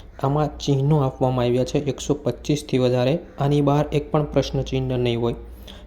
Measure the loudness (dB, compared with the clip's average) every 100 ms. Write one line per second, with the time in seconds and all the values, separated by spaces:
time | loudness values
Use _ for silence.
0 | -18 -4 0 2 0 -2 0 2 4 4
1 | 2 2 0 2 2 2 0 0 -2 -4
2 | -2 -2 -2 -4 -2 -2 0 0 2 2
3 | 2 0 -4 -4 0 2 4 2 2 -2
4 | 0 0 0 0 0 -2 -2 -2 -2 0
5 | 0 0 0 -2 -10 -18 -18 -18